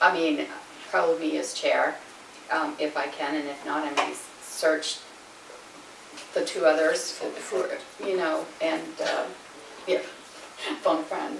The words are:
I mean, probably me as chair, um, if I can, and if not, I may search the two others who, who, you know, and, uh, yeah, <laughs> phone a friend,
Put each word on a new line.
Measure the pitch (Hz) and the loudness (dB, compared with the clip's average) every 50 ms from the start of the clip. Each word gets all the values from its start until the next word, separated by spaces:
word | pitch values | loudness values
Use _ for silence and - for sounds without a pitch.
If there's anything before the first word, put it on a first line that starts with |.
I | 160 185 - | 6 6 8
mean, | 170 165 160 147 - - - - - - - - - - - | 6 4 4 4 2 0 -2 -6 -10 -14 -14 -16 -16 -6 0
probably | - 185 165 165 165 160 160 156 | 2 4 6 6 4 4 2 2
me | 156 147 | 2 2
as | - - | 0 -2
chair, | - - 156 139 - 135 135 151 - - - - - - - - - - - - | -2 0 2 4 4 6 4 2 0 -4 -10 -16 -16 -18 -18 -18 -18 -16 -4 -2
um, | 151 160 156 151 151 - | 0 0 0 0 0 0
if | 151 151 156 | -2 0 0
I | 156 - 147 | -2 -2 -2
can, | - - 147 139 151 | -2 -2 -2 0 0
and | 151 143 143 | 0 -2 -2
if | 139 - - | -6 -6 -4
not, | 147 143 156 156 | -2 -2 -2 -2
I | 143 | 0
may | 143 135 - 147 - - - - - - | 0 0 0 0 -2 -6 -10 -12 -14 -14
search | - - - - 170 160 156 160 - - - - - - - - - - - - - - - - - - - - - - - - - - - - - - - | -14 -10 -2 2 4 4 4 4 2 -2 -4 -6 -10 -14 -18 -18 -18 -18 -18 -18 -18 -16 -16 -16 -18 -18 -18 -18 -18 -18 -18 -18 -18 -16 -16 -14 -12 -4 -2
the | 123 131 | 0 0
two | - - - 160 | 0 2 6 6
others | 156 151 160 156 156 - - - - - - | 8 8 8 6 4 4 2 0 -4 -6 -4
who, | - - | -6 -6
who, | - - - - 208 - - - - - - - - - 202 196 | -6 -6 -6 -2 0 0 0 0 -4 -6 -8 -12 -12 -6 -2 0
you | 185 | 2
know, | 180 165 156 156 156 160 - - - | 2 2 2 2 0 -2 -6 -4 -2
and, | 160 160 160 160 160 160 - - - | 0 0 0 0 -2 -6 -4 -2 0
uh, | - - - - - 185 - - - - - - - - - - | 0 0 0 -2 -4 -6 -12 -16 -18 -18 -16 -16 -16 -16 -8 0
yeah, | 185 - - | 2 2 2
<laughs> | - - - - - - - - - - - - - - 302 - | 0 -4 -10 -14 -16 -18 -16 -16 -16 -16 -12 -8 -6 -6 -4 0
phone | - 180 160 156 | 2 2 2 2
a | - | 0
friend, | - 151 151 151 151 151 | -2 -4 -4 -4 -4 -6